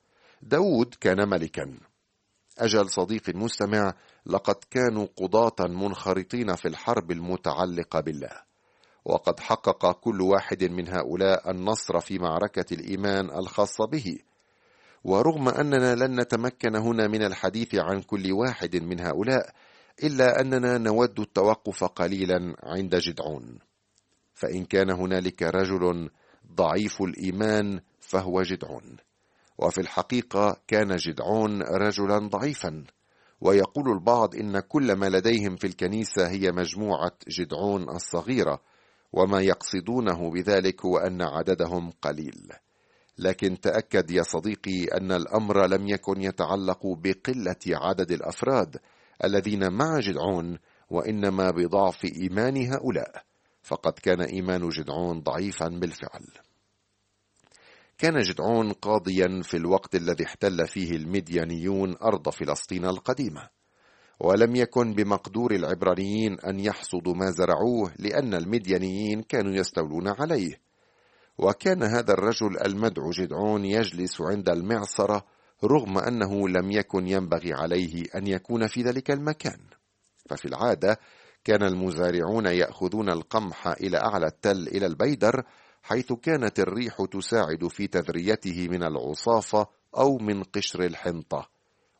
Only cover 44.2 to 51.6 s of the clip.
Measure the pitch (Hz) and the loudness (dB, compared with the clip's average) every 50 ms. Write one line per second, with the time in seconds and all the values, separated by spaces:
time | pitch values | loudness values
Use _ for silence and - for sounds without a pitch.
44.2 | 85 - - 80 80 107 104 - - 95 92 90 87 82 - 90 95 92 92 90 | 2 2 -2 -4 -2 -2 -6 -4 -6 -4 -2 -2 -2 0 -2 -2 -2 0 -2 -2
45.2 | 80 - - 110 107 101 104 98 95 92 95 95 98 101 101 95 - 98 98 98 | -2 0 0 0 0 2 4 4 4 4 4 2 0 0 -4 -4 -2 -4 -4 -2
46.2 | 95 95 92 - 85 76 95 98 95 92 90 - - 95 90 80 82 95 95 - | -2 -4 -2 -2 -2 0 0 -2 0 -2 -2 -2 -2 -6 -6 -2 0 -2 -2 -2
47.2 | - - 127 127 101 87 90 - - 92 82 73 71 90 95 92 92 85 87 73 | -2 -6 -4 -2 -2 -4 -4 -4 -4 -4 -4 -2 0 -2 0 0 0 -2 -2 -4
48.2 | - 82 85 - 120 127 135 120 90 76 69 - _ _ _ _ _ _ _ - | -4 -6 -6 -4 -2 2 2 2 2 0 -4 -16 _ _ _ _ _ _ _ -2
49.2 | - 95 101 101 92 104 104 101 95 92 90 110 147 160 160 143 104 98 87 69 | -2 2 2 2 0 0 0 0 0 0 2 0 0 0 0 -2 -2 -2 -2 -2
50.2 | 80 98 95 87 85 87 87 - _ _ _ _ _ - 85 85 - 107 107 104 | -2 -2 -2 -2 -4 -6 -8 -10 _ _ _ _ _ -4 -4 -2 -2 -2 -2 -2
51.2 | 104 98 95 95 95 92 85 85 | 0 0 0 2 2 2 2 0